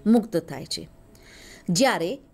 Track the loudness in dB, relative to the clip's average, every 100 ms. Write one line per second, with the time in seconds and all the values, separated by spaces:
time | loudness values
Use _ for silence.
0 | 2 2 2 -4 -6 -10 -12 -12 -14 -20
1 | -20 -20 -20 -20 -20 -12 -2 2 2 2
2 | -2 -6 -12